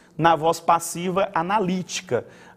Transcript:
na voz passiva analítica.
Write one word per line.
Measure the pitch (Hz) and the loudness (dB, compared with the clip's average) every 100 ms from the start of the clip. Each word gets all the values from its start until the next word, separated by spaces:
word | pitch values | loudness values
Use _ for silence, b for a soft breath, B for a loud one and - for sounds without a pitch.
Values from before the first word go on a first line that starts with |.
| b - | b 0
na | 160 160 | 2 4
voz | 160 165 | 2 0
passiva | - 170 - 170 180 180 196 | 0 0 0 -6 -4 -2 -2
analítica. | 165 175 208 185 185 - - - 117 - B B | -2 -2 -2 0 -2 -4 -10 -4 -4 -4 B B